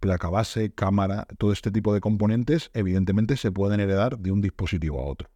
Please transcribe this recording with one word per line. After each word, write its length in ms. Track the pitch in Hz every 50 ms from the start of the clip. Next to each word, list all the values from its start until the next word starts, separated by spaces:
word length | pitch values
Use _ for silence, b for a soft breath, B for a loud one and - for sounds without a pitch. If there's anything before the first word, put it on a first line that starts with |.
Placa 300 | - 98 92 87 - 85
base, 420 | 87 104 110 - - 113 110 104 -
cámara, 540 | - - 95 98 101 98 95 98 104 - _ -
todo 160 | - - 104 101
este 180 | 95 - 107
tipo 220 | 98 110 101 107 104
de 80 | 104
componentes, 720 | 95 107 110 101 104 104 107 117 123 117 147 170 - - _
evidentemente, 640 | 117 104 92 92 95 95 90 95 101 107 110 139
se 160 | 131 - 110 92
pueden 280 | 95 98 101 104 104
heredar 380 | 101 98 98 95 104 123 135 117
de 140 | 95 92 98
un 80 | 104
dispositivo 580 | 101 98 - - 98 87 - 87 76 80 73 65
a 60 | 64
otro. 240 | 69 67 - - - _